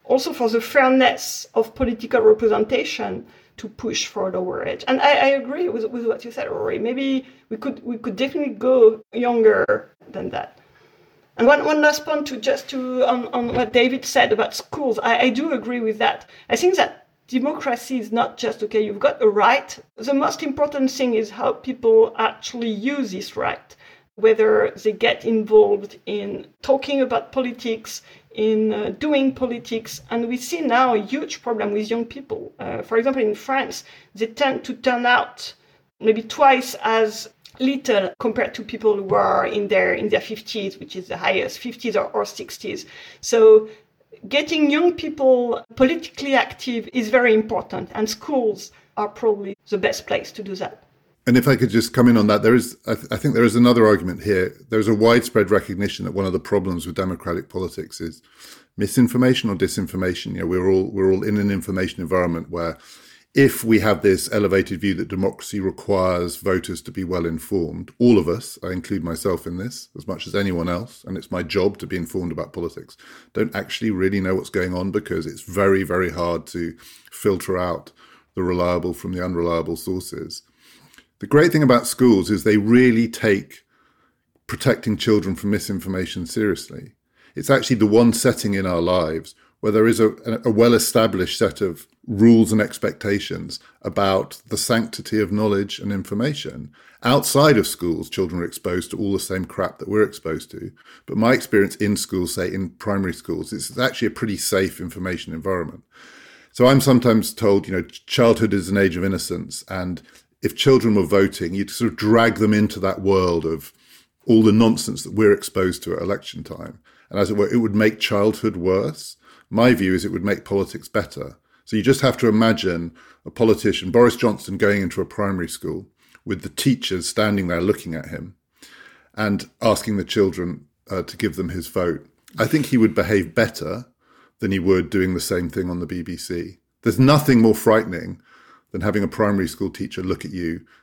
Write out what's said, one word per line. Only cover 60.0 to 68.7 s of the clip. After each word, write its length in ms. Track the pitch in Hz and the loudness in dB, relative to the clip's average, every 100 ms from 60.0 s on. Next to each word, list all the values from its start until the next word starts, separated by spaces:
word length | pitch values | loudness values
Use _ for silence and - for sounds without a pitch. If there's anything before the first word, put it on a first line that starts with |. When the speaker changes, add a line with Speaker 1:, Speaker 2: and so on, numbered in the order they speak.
| 92 87 - | -4 -4 -8
Speaker 2:
You 60 | 95 | -8
know, 60 | 90 | -4
we're 220 | 90 92 | 0 2
all, 220 | 95 95 | 2 0
we're 220 | 98 95 | 0 2
all 100 | 95 | 2
in 140 | 110 104 | 0 0
an 120 | 101 | 0
information 520 | 98 90 95 92 - | -2 -4 -4 -4 -6
environment 480 | 82 92 87 82 78 | -2 0 0 -2 -6
where 280 | 85 82 78 - - - - _ | -6 -6 -8 -14 -20 -20 -20 _
if 300 | - 135 - | 4 4 4
we 160 | 113 110 | 2 4
have 220 | 104 95 | 4 2
this 300 | 104 92 - | 2 2 0
elevated 480 | 107 101 95 90 90 | -2 0 0 0 -2
view 120 | 98 87 | -2 -2
that 120 | - | -4
democracy 520 | 92 98 - - 104 | -2 -4 -4 -10 -6
requires 760 | 92 87 - 98 92 90 87 - | -6 -6 -2 0 0 0 -4 -6
voters 460 | 98 92 - 87 | -2 -2 -2 -10
to 80 | - | -10
be 120 | 87 | -10
well 220 | 90 90 85 | -6 -4 -4
informed, 640 | 80 - 98 80 82 92 - | -6 -4 -4 -4 -6 -12 2
all 200 | 120 107 | 6 6
of 80 | 80 | 4
us, 320 | 95 - - | -2 -6 -12
I 100 | 92 | -8